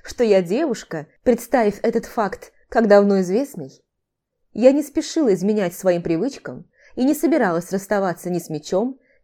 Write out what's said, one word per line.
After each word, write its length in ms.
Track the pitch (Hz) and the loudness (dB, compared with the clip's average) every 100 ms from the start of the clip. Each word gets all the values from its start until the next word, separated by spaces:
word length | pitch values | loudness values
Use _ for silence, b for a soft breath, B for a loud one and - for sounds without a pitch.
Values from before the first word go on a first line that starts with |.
что 220 | - - | -12 -2
я 180 | 226 190 | 4 4
девушка, 640 | 170 226 330 - - 175 147 b | 2 0 -2 -4 -8 -10 -10 b
представив 560 | - 233 - 262 208 202 | 0 0 0 0 0 0
этот 240 | 233 226 - | -2 -4 -4
факт 460 | - 196 - - _ - | -4 -4 -6 -18 _ -4
как 200 | 240 220 | 2 6
давно 320 | 202 202 196 | 6 6 2
известный, 500 | 180 208 277 - 131 - _ _ _ _ _ _ _ | 0 -2 -4 -8 -16 -18 _ _ _ _ _ _ _
я 200 | - 247 | 2 4
не 100 | 285 | 4
спешила 500 | 294 320 302 320 262 | 0 -6 -4 -2 0
изменять 420 | 180 196 214 175 | 0 0 -2 -4
своим 280 | - 190 175 | -2 0 0
привычкам 640 | 175 160 254 - - 123 - b b b | 0 -2 -4 -6 -14 -14 -18 b b b
и 80 | |
не 100 | 254 | -2
собиралась 560 | 302 320 302 202 170 175 | 0 0 2 0 -2 -4
расставаться 600 | 190 190 202 190 170 175 | -6 -4 -2 -2 -4 -6
ни 80 | 175 | -6
с 120 | - | -6
мечом, 480 | 151 - 185 247 269 b b | -10 -4 -2 -2 -8 b b